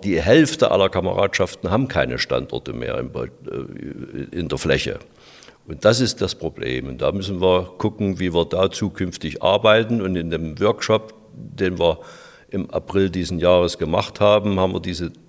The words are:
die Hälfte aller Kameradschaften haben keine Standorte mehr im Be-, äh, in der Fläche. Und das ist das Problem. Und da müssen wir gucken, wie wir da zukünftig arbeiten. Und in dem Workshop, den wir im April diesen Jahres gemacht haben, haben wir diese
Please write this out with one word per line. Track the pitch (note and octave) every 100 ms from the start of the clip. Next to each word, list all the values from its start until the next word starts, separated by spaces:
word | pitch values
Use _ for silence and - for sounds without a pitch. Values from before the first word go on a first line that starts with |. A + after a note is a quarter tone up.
die | G2+ D#2+
Hälfte | D#2 D3 D3+ - A#2+
aller | F#2+ F#2+
Kameradschaften | F#2 F2+ - G2 - F#2 - F2
haben | A2 C3
keine | F#2 B1+ B1
Standorte | - B1+ B1+ A#1+ C2
mehr | A#1+ A#1+ B1
im | B1+
Be-, | - B1 - -
äh, | - - - D2 - - - - F2
in | D#2+
der | C3
Fläche. | D#2+ D#2 - F#2 - _ - - - - -
Und | D2+ G#2
das | A#2
ist | A#2+ -
das | F#2+
Problem. | - E2 - B1 B1+ C2+
Und | B1+
da | C2+
müssen | F#2+ F#2 F#2
wir | F#2 F2+ F2+ -
gucken, | G#2+ - G2+ F2+
wie | F#2
wir | E2+ E2
da | F2+ F#2+
zukünftig | - G2+ - F#2 - D#2 -
arbeiten. | F2 G#2 A2 A2 A2+ A#2
Und | F#2+ F2+
in | E2
dem | D#2+ D#2+ D2
Workshop, | G#2 A2+ - G#2+ - - - -
den | - - F#2 F2+
wir | E2+ D#2 - - - - _
im | G2 -
April | - - G2 F#2+
diesen | F2+ E2+ E2+
Jahres | F2 F2+ F2 -
gemacht | D#2 F2+ - -
haben, | G#2 G#2 G2+ F#2+
haben | F#2
wir | F#2
diese | F2+ E2+ E2+ -